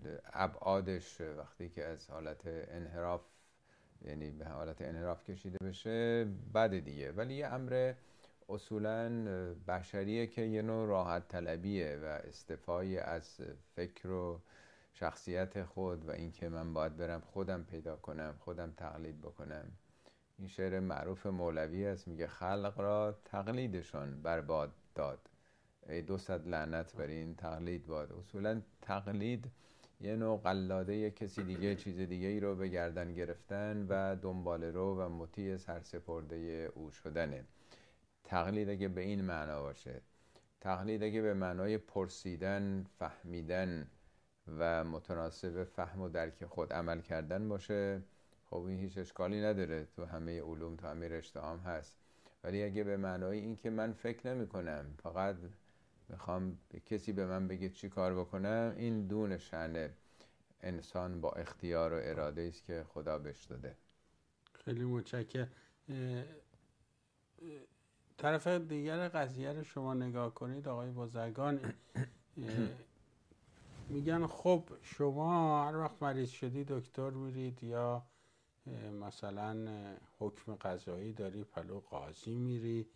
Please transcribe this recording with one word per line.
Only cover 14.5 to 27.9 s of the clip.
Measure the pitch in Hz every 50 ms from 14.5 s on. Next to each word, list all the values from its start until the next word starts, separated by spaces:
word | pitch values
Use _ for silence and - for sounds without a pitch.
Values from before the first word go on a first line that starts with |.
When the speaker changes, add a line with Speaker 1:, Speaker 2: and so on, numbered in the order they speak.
| - - - - - - - _ _
Speaker 1:
شخصیت | - 90 82 - - - 90 87 90 95 95 - 101 90
خود | 85 - 95 95 92 90 82 80
و | 78
اینکه | - - 82 85 80 - 87 85
من | 82 82 82 85 80
باید | 78 78 80 76 80
برم | 87 82 85 82
خودم | - - - 98 98 95 92 87 82
پیدا | - 85 80 78 85 78
کنم، | 73 - - 78 78 78 76 73 73
خودم | - 87 87 85 85 82 80 -
تقلید | 87 78 80 80 80 80 76 76
بکنم. | 78 76 - - 73 76 76 76 80 85 90 - - - - - - - - _ _ _ _ -
این | 95 95
شعر | - - 95 95 92 95
معروف | 95 92 76 71 76 90 95 92 -
مولوی | 101 95 87 87 85 80 78 78 78 85 95 101
است، | 101 95 92 - 87
میگه: | 85 80 82 -
"خلق | - - 92 92 98 101 101 101 98 -
را | 101 101 104 104 107 107 104 - -
تقلیدشان | - - 98 98 110 117 127 131 117 92 90 78 - - 73 69 69 69 71
برباد | 76 82 85 82 73 71 80 78 73 73 - - - - -
داد." | - 73 69 67 - - - - _ _ _ _ _ _ _ _ _ - -
ای | 78 87
دو | 80 90 95 92
صد | - - 92 82 78 87
لعنت | 85 80 76 80 80 82 80 - -
بر | - 73 73
این | 78 82 80 82 82
تقلید | - 90 82 80 80 85 87 90 82 65
باد. | 76